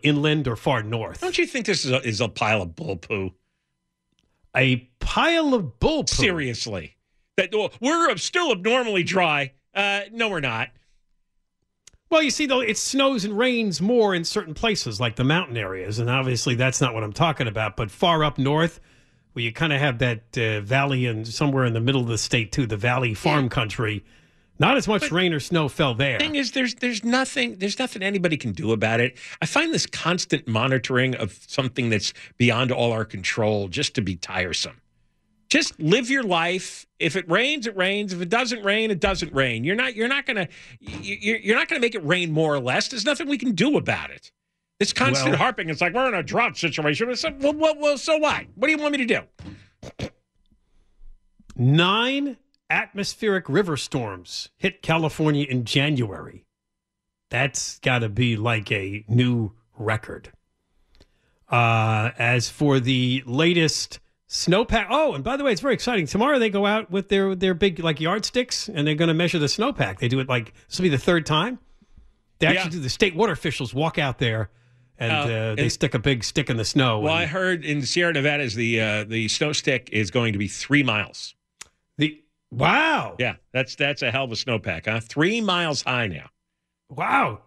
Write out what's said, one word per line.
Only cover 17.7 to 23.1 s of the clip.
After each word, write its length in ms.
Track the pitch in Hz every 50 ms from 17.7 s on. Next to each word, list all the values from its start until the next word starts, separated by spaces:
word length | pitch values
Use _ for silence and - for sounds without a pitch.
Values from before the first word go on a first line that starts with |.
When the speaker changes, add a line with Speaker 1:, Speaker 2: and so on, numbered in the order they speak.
| -
Speaker 1:
but 140 | - 113 101
far 320 | - - 196 170 165 156 151
up 140 | 147 -
north, 420 | 139 131 139 151 156 170 165 - - - _ _ _ _ _ _ _ _ _ -
where 80 | 123 117
you 80 | 113
kinda 260 | 113 - 165 156 143
have 220 | 131 127 127 120 117
that, 380 | 131 123 117 110 - _ -
uh, 240 | 127 113 110 107 107
valley 440 | 101 104 131 135 139 143 135 127 127
and 220 | 120 110 110 110
somewhere 380 | 113 - - 151 143 135 135 127
in 80 | 117 113
the 80 | 113
middle 180 | 113 131 139 131
of 80 | 120
the 100 | 117 113
state, 360 | 107 - - 127 120 107 - -
too, 120 | 147 127
the 120 | 104 110
valley 360 | 95 117 123 123 131 127 117